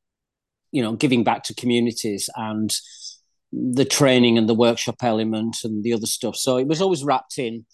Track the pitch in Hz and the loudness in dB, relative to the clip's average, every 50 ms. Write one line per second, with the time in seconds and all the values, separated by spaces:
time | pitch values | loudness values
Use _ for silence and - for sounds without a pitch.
0 | _ _ _ _ _ _ _ _ _ _ _ _ _ _ - 143 117 107 117 107 | _ _ _ _ _ _ _ _ _ _ _ _ _ _ -2 -2 -2 -2 -2 0
1 | 151 139 123 120 107 123 117 - - - 113 - - 123 120 120 117 120 113 - | 0 2 2 2 2 0 0 -2 -4 -10 -12 -6 -2 0 2 2 2 0 -2 -4
2 | - 110 101 98 - - - 120 113 110 110 107 107 104 - - - - - - | -6 -6 -4 -4 -6 -8 -8 -8 -6 -6 -4 -4 -2 -2 -4 -6 -8 -12 -18 -20
3 | - - - - _ _ _ _ _ _ - 123 - 127 123 131 135 - - - | -18 -20 -20 -20 _ _ _ _ _ _ -8 -6 -4 -2 0 0 0 0 2 4
4 | 147 135 127 123 120 120 113 117 113 107 117 110 120 117 117 - - - 113 - | 4 6 6 6 6 6 6 4 4 4 4 4 4 4 4 2 -2 -6 -6 -4
5 | 123 120 110 110 110 110 110 110 110 113 113 - - 113 110 104 104 117 117 110 | -2 0 0 0 0 -2 -2 -2 -4 -4 -6 -6 -8 -6 -6 -4 -2 -2 -2 -2
6 | 107 110 - - - 110 101 - - 135 127 127 131 143 160 151 190 190 180 139 | -2 -4 -6 -4 -4 -6 -6 -4 -2 0 0 0 2 0 0 0 2 0 0 0
7 | 135 143 135 127 - _ - - 131 113 113 117 113 _ | 0 0 0 0 -2 _ -8 -6 -6 -6 -6 -8 -12 _